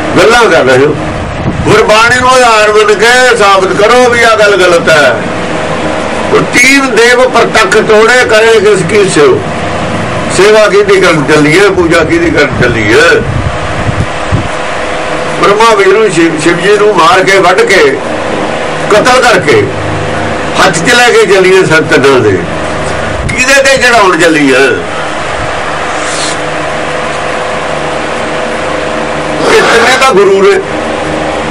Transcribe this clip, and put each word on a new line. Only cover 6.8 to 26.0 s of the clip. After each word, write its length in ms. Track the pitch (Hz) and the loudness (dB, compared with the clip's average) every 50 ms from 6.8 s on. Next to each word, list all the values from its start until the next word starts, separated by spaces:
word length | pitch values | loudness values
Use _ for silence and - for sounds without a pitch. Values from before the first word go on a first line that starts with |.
| 277 262 226 | 0 0 0
ਦੇਵ 320 | 196 233 233 247 240 254 254 | 2 2 2 4 2 2 2
ਪ੍ਰਤੱਖ 540 | - 240 233 - - 220 214 - - 220 214 | 2 0 0 0 0 0 0 2 2 0 2
ਤੋੜੇ, 420 | - 220 208 226 226 247 254 247 | 4 4 4 4 4 4 2 2
ਕਰੇ 360 | - 220 214 220 226 226 220 | 2 2 2 4 4 4 4
ਕਿਸ 200 | 185 208 208 190 - 170 | 4 2 2 2 0 0
ਕੀ 180 | 220 208 202 185 | 2 2 2 2
ਸੇਵ? 300 | - 156 147 135 120 107 - - - - - - - - - - - - - - - - - - - | 2 2 4 4 4 2 -2 -4 -6 -6 -6 -6 -6 -6 -6 -6 -6 -6 -6 -6 -6 -6 -6 -4 0
ਸੇਵਾ 320 | - 185 208 214 220 214 202 | 2 2 4 4 4 4 2
ਕਿਹਦੀ 320 | 185 202 208 190 196 185 | 2 2 2 2 2 2
ਕਰਨ 240 | 185 180 165 151 139 | 2 2 2 0 0
ਚੱਲੀ 340 | - 156 151 147 147 156 185 | 0 2 2 2 2 2 4
ਹੈ? 100 | 202 202 | 2 2
ਪੂਜਾ 360 | 180 180 175 165 165 170 160 | 2 2 0 2 2 0 2
ਕਿਹਦੀ 260 | - 165 170 170 165 | 0 0 0 0 0
ਕਰਨ 180 | 151 160 147 135 117 - 131 | 0 0 0 0 0 -2 -2
ਚੱਲੀ 300 | 123 120 117 107 104 113 | 0 0 -2 0 2 2
ਹੈ? 280 | 139 - 254 - - - - - - - - - - - - - - - - - - - - - - - - - - - - - 127 - - - - - - - - - - - - - - - - 170 | 4 4 4 2 0 0 -2 -4 -4 -4 -4 -4 -4 -6 -6 -6 -4 -4 -4 -4 -4 -4 -6 -6 -8 -4 -4 -4 -4 -2 -4 -6 -8 -8 -8 -8 -6 -6 -6 -6 -6 -6 -6 -6 -6 -6 -6 -4 -2 0
ਬ੍ਰਹਮਾ 320 | 185 202 214 226 233 220 | 0 0 2 2 2 2
ਵਿਸ਼ਨੂੰ 360 | 202 196 190 196 220 220 208 | 2 2 2 2 2 2 0
ਸ਼ਿਵ, 300 | 156 156 170 165 160 151 | 2 0 0 0 0 -2
ਸ਼ਿਵ 160 | 151 170 170 | -2 -2 -2
ਜੀ 220 | 170 175 196 208 208 | 0 0 0 2 2
ਨੂੰ 180 | 208 208 208 | 2 2 2
ਮਾਰ 280 | 175 - - 185 190 185 | 2 2 2 2 2 2
ਕੇ, 140 | 185 190 - | 2 2 2
ਵੱਢ 220 | 165 175 185 196 | 2 2 2 2
ਕੇ 380 | 233 - 196 180 151 139 127 - - - - - - - - - - - - - - - - - - - | 2 2 2 2 2 2 0 -2 -4 -6 -6 -6 -6 -6 -6 -6 -6 -6 -6 -6 -6 -6 -6 -6 -4 0
ਕਤਲ 320 | 190 214 - 254 247 - 247 | 0 2 2 2 2 2 2
ਕਰਕੇ 420 | 247 214 180 - - - 214 202 - - - - - - - - - - - - - - - - - - - 180 | 0 0 0 0 0 0 0 0 -2 -4 -6 -6 -6 -6 -6 -6 -6 -6 -6 -6 -6 -6 -6 -6 -6 -4 -2 -2
ਹੱਥ 80 | 190 - | 0 -2
'ਚ 200 | - - 262 240 | -2 -2 0 0
ਲੈ 160 | 247 247 240 | 2 2 2
ਕੇ 160 | 226 226 214 | 2 2 2
ਚੱਲੀ 300 | 185 196 190 185 185 190 | 2 2 2 2 4 4
ਹੈ 80 | 190 180 | 2 2
ਸੰਤ 340 | 147 160 156 - - 165 147 | 2 2 0 2 2 2 2
ਦੇ। 400 | 127 139 139 123 113 107 95 90 85 90 - - - - - - - - - - - - - - - - - | 4 4 4 4 2 2 0 0 -2 -4 -6 -6 -6 -6 -6 -6 -6 -6 -6 -6 -6 -6 -6 -6 -6 -4 -4
ਕਿਹਦੇ 260 | - - 269 277 277 269 | -2 0 0 2 2 2
ਤੇ 140 | 269 269 | 2 2
ਚੜਾਉਣ 420 | 262 240 247 233 233 202 185 175 160 | 2 2 2 2 2 2 2 2 2
ਚੱਲੀ 360 | 175 170 156 151 147 135 127 | 2 2 2 2 2 2 2
ਹੈ? 60 | 127 135 135 - - 104 - - - - - - - - - - - - - - - - - - - - - - - | 2 2 2 0 -2 -4 -6 -8 -8 -8 -8 -8 -8 -8 -8 -6 -6 -6 -6 -6 -6 -8 -8 -8 -8 -8 -8 -8 -6